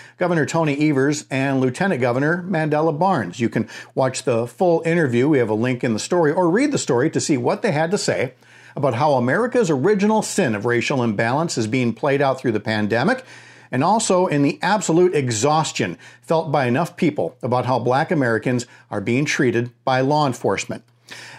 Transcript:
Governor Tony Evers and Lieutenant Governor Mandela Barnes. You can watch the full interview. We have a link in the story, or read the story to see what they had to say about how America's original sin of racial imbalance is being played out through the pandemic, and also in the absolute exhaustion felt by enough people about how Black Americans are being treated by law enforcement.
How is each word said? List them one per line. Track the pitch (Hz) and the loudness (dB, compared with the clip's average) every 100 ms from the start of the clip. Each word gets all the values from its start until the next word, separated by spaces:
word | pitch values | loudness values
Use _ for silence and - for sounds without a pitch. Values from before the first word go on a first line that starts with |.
| - - | -18 -4
Governor | 180 170 139 | 0 0 0
Tony | 165 156 139 151 | 0 0 2 2
Evers | 135 139 147 - | 2 0 -2 -4
and | 135 135 135 | -2 0 0
Lieutenant | 131 127 196 147 | 0 0 -2 0
Governor | 123 120 147 175 180 | 0 0 0 -2 -2
Mandela | 160 156 151 160 147 | -2 0 0 0 0
Barnes. | 185 170 90 87 | 0 0 -4 -4
You | 117 | -2
can | 127 104 - - | -2 -6 -10 -10
watch | - 131 127 | -2 -2 -2
the | - 113 123 | -2 -2 -2
full | - 185 165 | -2 0 2
interview. | 165 170 147 120 135 | 0 0 2 2 2
We | 143 | 2
have | 113 | 2
a | |
link | 107 123 123 | 0 0 -2
in | 131 | -2
the | 107 | -4
story, | - 180 156 | -2 0 2
or | 170 175 | 2 2
read | 190 294 | 2 0
the | 277 | -2
story | - 120 151 | -2 0 0
to | 143 | -2
see | - 139 | -2 0
what | 127 202 | 0 -2
they | 226 | -2
had | 151 165 | 0 0
to | 196 | -2
say | - 92 127 - - - - | -2 -2 -4 -8 -20 -20 -16
about | - 139 | -4 -2
how | 117 151 | 0 2
America's | 131 120 165 240 247 196 | 2 2 0 0 0 0
original | 143 156 214 208 220 | 2 2 2 2 0
sin | - - 151 | 0 0 0
of | 107 | 0
racial | 117 120 165 139 | 0 0 0 0
imbalance | 117 104 113 139 170 - | 0 0 0 0 -2 -2
is | 110 | -2
being | 131 120 | 0 -2
played | 110 151 139 | -2 0 2
out | 139 127 | 0 0
through | 131 | -2
the | 107 | -2
pandemic, | 110 110 104 113 156 254 - - - - - | -2 -2 0 0 0 -2 -6 -20 -20 -20 -8
and | 127 | -2
also | 160 220 - 180 185 | 0 0 2 2 2
in | 147 | 2
the | 143 - | 0 0
absolute | 170 208 - 160 180 | 0 0 2 2 4
exhaustion | 156 127 110 139 156 151 - 107 82 - - | 2 -2 0 2 2 0 -2 -4 -6 -16 -12
felt | - 160 165 | -2 0 2
by | 147 | 0
enough | 123 123 170 - | 2 2 0 0
people | 165 - 85 - | 0 0 -4 -6
about | 120 123 117 | -2 -2 0
how | 131 | 0
Black | 120 127 156 | 0 0 0
Americans | 170 127 110 135 127 - - - | 0 2 0 0 -2 -4 -14 -10
are | 107 | -6
being | 101 123 147 | -2 0 0
treated | - 180 117 120 - | 0 2 0 -2 -6
by | - 127 | -2 0
law | 135 151 143 | 2 2 0
enforcement. | 120 120 95 - - - _ - - - | 0 -2 -2 -4 -10 -14 _ -20 -20 -20